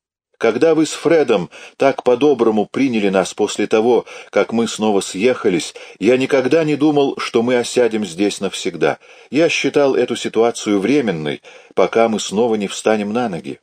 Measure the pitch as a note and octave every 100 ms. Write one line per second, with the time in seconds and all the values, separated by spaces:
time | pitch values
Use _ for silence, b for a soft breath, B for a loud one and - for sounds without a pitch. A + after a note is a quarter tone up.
0 | _ _ _ _ A#2 A2 D#3+ D#3+ D3+ -
1 | - E3 B2 G#2 E2 B B - C3+ -
2 | - A#2+ D3 B2 A2+ G#2+ G2 B2 C3+ A2
3 | G2+ F#2+ F2+ - G#2 - G#2 A2 A#2 A2+
4 | - B B G#2 G2 A#2 A2+ - G#2+ G2
5 | - F#2 A#2+ B2+ A2 E2+ - B B B
6 | G2 B2+ C3 C3+ B2+ D#3+ D#3 C#3+ D3+ D3
7 | C#3 - - A#2+ A#2+ B2 A#2 B2 A#2 G#2+
8 | G2 E2 G2+ - G2 - F#2+ E2+ D#2 -
9 | B B B C3 E3 - C#3 D3 C#3 G#2+
10 | B2 A#2 A2 G#2+ A#2 - G#2+ G2+ G#2 C#3+
11 | A#2 E2 D2 C2 B B B - F#2 A2+
12 | A2+ G#2 - G2 A#2+ A2 G2 - A2 A2
13 | G#2 A2+ A#2 E2 C2+ B1+